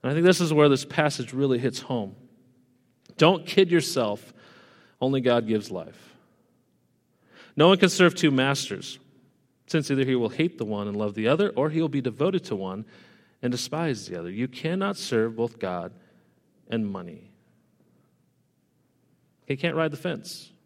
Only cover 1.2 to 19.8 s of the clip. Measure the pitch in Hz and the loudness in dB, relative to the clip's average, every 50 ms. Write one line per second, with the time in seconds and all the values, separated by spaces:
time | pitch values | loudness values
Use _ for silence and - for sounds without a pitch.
1.2 | 123 - - 131 139 135 127 120 127 123 110 - - - 135 117 104 98 98 - | -8 -6 -2 -2 0 0 0 0 -2 -4 -4 -6 -8 -6 -4 -4 -4 -8 -12 -18
2.2 | - - _ _ _ _ _ _ _ _ _ _ _ _ _ _ _ - - - | -20 -20 _ _ _ _ _ _ _ _ _ _ _ _ _ _ _ -20 2 6
3.2 | 156 165 190 165 - - - 196 190 170 175 170 143 - - 135 117 104 104 101 | 6 6 6 4 -2 0 4 4 4 6 4 2 2 2 -2 0 0 0 -2 -6
4.2 | - - - - - - - - - - _ _ _ _ _ _ 127 131 139 135 | -10 -20 -20 -20 -20 -20 -20 -20 -20 -20 _ _ _ _ _ _ -2 0 0 2
5.2 | 120 127 120 120 110 110 110 107 104 - 98 87 80 - - - - - - _ | 2 2 2 2 2 0 -2 -2 -2 -4 -10 -10 -10 -12 -18 -20 -20 -20 -20 _
6.2 | _ _ _ _ _ _ _ _ _ _ _ _ _ _ _ _ _ _ _ _ | _ _ _ _ _ _ _ _ _ _ _ _ _ _ _ _ _ _ _ _
7.2 | _ _ _ - - - _ 143 156 180 196 190 - 180 - - 180 170 175 - | _ _ _ -20 -20 -10 _ 6 6 6 8 6 4 2 6 6 4 4 4 4
8.2 | - 151 139 131 131 135 139 135 - - 101 95 92 - - - _ _ _ _ | 2 2 4 4 2 2 0 -2 -4 -8 -10 -10 -10 -16 -16 -18 _ _ _ _
9.2 | _ _ _ _ _ _ _ _ _ - - 160 143 - 139 131 135 131 127 123 | _ _ _ _ _ _ _ _ _ -4 -2 -2 -2 0 -2 0 0 0 0 0
10.2 | 117 110 - - 156 175 - - 117 104 107 101 101 101 101 104 107 104 101 110 | 0 -2 -2 -2 -2 -2 -2 -6 -8 -6 -6 -6 -6 -6 -4 -4 -4 -4 -4 -2
11.2 | 107 117 143 160 202 202 - 123 143 151 151 160 165 151 135 139 120 127 107 113 | 0 0 2 2 0 -2 0 -2 -2 -2 0 -2 -2 -2 -2 -2 -4 -4 -2 0
12.2 | 147 185 196 180 - - 113 98 95 92 92 101 107 - - - - - - _ | -2 0 0 -2 -4 -4 -6 -6 -6 -6 -8 -10 -12 -16 -20 -20 -20 -20 -20 _
13.2 | _ _ _ _ - 123 123 123 - - - 156 170 160 127 104 - - 90 87 | _ _ _ _ -6 -4 -4 -4 -6 -6 -6 -4 -4 -4 -4 -6 -8 -10 -10 -10
14.2 | 85 87 95 107 123 127 - - - 160 175 190 196 202 196 - - - 127 113 | -10 -8 -6 -6 -6 -6 -6 -6 -6 -4 -2 -2 -2 -4 -4 -6 -6 -2 0 0
15.2 | 110 117 113 110 117 120 - - 104 92 90 87 85 90 - - _ _ _ _ | 0 0 -2 -4 -4 -6 -4 -8 -6 -6 -6 -6 -8 -10 -14 -18 _ _ _ _
16.2 | _ _ _ _ _ _ _ _ _ _ 117 113 107 101 98 92 87 87 80 - | _ _ _ _ _ _ _ _ _ _ -6 -4 -4 -4 -6 -10 -12 -14 -18 -20
17.2 | - - _ _ _ _ _ _ _ _ _ _ _ _ _ _ _ _ _ _ | -20 -20 _ _ _ _ _ _ _ _ _ _ _ _ _ _ _ _ _ _
18.2 | _ _ _ _ _ _ _ _ _ _ _ _ _ _ _ _ _ _ _ _ | _ _ _ _ _ _ _ _ _ _ _ _ _ _ _ _ _ _ _ _
19.2 | _ _ _ _ _ - 139 135 - 170 - 160 | _ _ _ _ _ -6 -6 -2 -2 -2 0 0